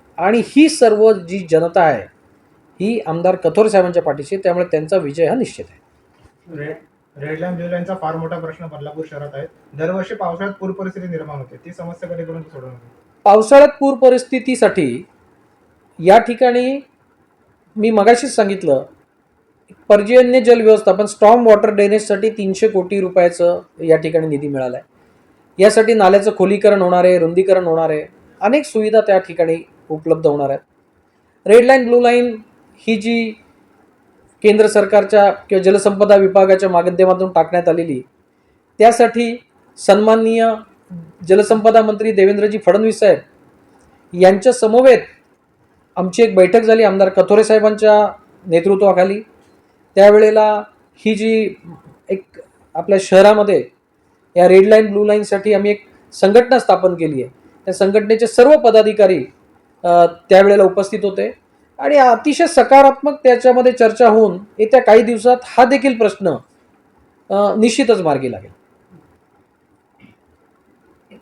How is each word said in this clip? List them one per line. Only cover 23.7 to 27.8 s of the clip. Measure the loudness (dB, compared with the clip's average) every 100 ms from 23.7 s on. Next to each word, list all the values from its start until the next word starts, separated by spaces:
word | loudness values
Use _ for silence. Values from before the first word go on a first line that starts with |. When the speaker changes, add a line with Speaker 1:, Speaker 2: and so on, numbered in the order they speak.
| -6
Speaker 1:
या | -2 -2
ठिकाणी | -2 -4 -4
निधी | -6 -8
मिळाला | -8 -8 -10
आहे. | -16 _ _ _ _ _ _ 0
यासाठी | 2 2 0
नाल्याचं | 2 2 2 0 -2
खोलीकरण | -2 0 0 2
होणार | 0 2
आहे, | 2 2
रुंदीकरण | 0 -2 0 -2
होणार | -2 -4